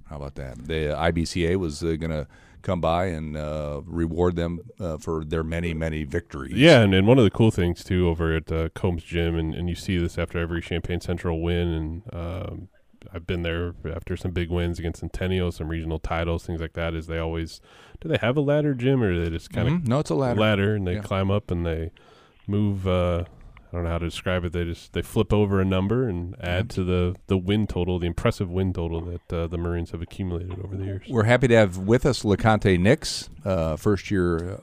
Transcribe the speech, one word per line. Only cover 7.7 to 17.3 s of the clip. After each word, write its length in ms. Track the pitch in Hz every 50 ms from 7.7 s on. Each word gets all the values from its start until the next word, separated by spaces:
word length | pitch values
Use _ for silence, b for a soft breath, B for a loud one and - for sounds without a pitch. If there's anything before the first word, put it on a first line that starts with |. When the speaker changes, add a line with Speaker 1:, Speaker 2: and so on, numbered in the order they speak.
| 85 - -
Speaker 2:
too, 240 | - 98 90 90
over 300 | 87 82 80 85 82 80
at, 160 | 80 80 - 87
uh, 160 | 80 82 80 -
Combs 280 | - - 98 87 82 -
Gym, 320 | - 82 85 85 82 82
and, 200 | 82 80 80 -
and 140 | - 87 87
you 60 | 87
see 220 | - - - 98
this 220 | 87 85 85 - -
after 200 | 85 - - 87
every 220 | 85 82 85 85
Champaign 400 | 85 - 92 85 - - 90 87
Central 400 | - - 90 85 - 90 82 80
win, 280 | 82 85 87 87 87 87
and, 340 | 82 80 80 78 82 85 - - -
um, 540 | 87 85 87 85 - - - - 92 92 92 _ _ _ _ _ - - - -
I've 120 | 87 82
been 160 | - 95 87 85
there 320 | 85 82 85 85 87 82 - - 80
after 240 | 80 85 - - 92
some 180 | 87 - 92 85
big 180 | 87 87 82
wins 280 | 87 87 87 87 85 82
against 220 | 82 85 82 -
Centennial, 500 | - 80 - - 92 92 92 92 90 87 82
some 160 | - 80 78
regional 300 | 82 82 80 80 80 80
titles, 460 | - - 85 82 85 85 85 82 -
things 160 | - 87 80
like 140 | 82 80 -
that, 180 | 85 82 82 82
is 120 | 82 80
they 120 | 82 82 82
always, 440 | 82 82